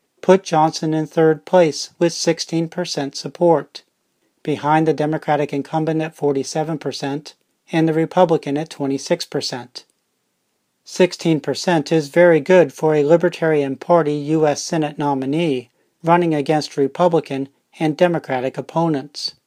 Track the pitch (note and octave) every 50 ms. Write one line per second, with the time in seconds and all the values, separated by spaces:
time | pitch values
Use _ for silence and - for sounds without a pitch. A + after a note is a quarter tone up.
0 | _ _ _ _ - - F#3 F#3+ - - E3+ D#3 D#3 D#3+ D#3 - E3+ D#3+ D#3 D#3+
1 | D#3 D3+ - E3+ D#3+ D#3+ D#3 D3 - - - F#3 F3 D#3 C#3 - - - _ -
2 | F3 E3+ E3 - - E3+ D#3+ - - - E3+ E3 E3 D#3+ - F3+ F3 - - D3+
3 | C#3 C3+ - - - D3 - - F3 E3+ E3 C#3+ - - - - - _ _ _
4 | _ _ _ _ _ _ _ _ - D#3 D3 - C#3+ D3 D#3 D#3 D#3+ D#3+ D3+ C3+
5 | D3+ D3+ D#3+ D3+ - - D3+ C#3+ D3 C#3+ - C#3 C3+ - - D#3+ D#3+ D#3+ D#3+ D#3+
6 | D#3 D#3+ - - D3+ D3 C#3 C#3 B2+ - - D#3 D3+ D#3 D#3+ D3 - C#3+ B2 -
7 | - C#3 C#3+ D3+ D3+ - - _ _ _ _ _ _ _ - D#3+ D#3+ D#3+ D#3 D#3+
8 | D#3+ D#3 - F#3 F#3 E3 E3 D3+ - D3 C#3 D3 D#3+ - - - C#3+ C3+ C3+ C3+
9 | - - F3 E3+ - - - C#3+ B2+ - C3+ B2 A#2+ A#2+ - - - _ _ _
10 | _ _ _ _ _ _ _ _ _ _ _ _ _ _ _ _ _ - - -
11 | F#3 F3 - - - E3+ D#3+ D3 - - C3 - - F#3 F3+ D#3+ D3 - E3+ D#3+
12 | D3 C#3 - E3+ F3 F3 E3 D#3 C3+ - F#3 F3+ D#3+ C3+ - - - D#3 D#3 D3+
13 | C#3+ C#3+ E3+ E3 F3+ F3 F3 - E3+ D#3+ D#3 D3 C#3 C3+ C3+ - - - F3 E3+
14 | D#3 D3 D3 D3 C#3+ D3 D#3 D#3+ D#3 D3 C#3+ - - - F3 D#3+ D#3 C#3+ C#3+ -
15 | D3+ C#3+ C#3 C3 C3 C3+ C#3+ E3 F3 D#3+ C3+ B2+ A#2+ _ _ _ _ _ _ _
16 | - E3 E3+ F3+ F3 E3 D#3 D3 C#3 D3 D#3 D3+ C#3 - - D3+ C#3 C3+ - -
17 | F3 F3+ E3+ D#3+ C#3+ - C#3+ C3+ C#3 - _ _ _ _ _ - E3 D#3 C#3+ -
18 | F3+ F3 E3+ D#3 - - C3+ B2+ B2 C3 - - B2+ - - E3 E3 E3 D#3 C3+
19 | C#3 C#3+ - - - - - _ _